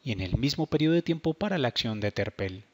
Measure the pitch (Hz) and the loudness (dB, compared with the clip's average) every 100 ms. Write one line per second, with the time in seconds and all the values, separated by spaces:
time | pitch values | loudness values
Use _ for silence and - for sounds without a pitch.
0 | - 101 92 98 135 143 156 151 156 170 | -6 -4 -2 0 0 0 0 2 4 4
1 | - 165 165 156 208 190 127 - 117 107 | 2 0 0 0 0 2 0 0 -2 0
2 | 104 - 101 - 98 92 - | -2 -2 -4 -2 -6 -6 -16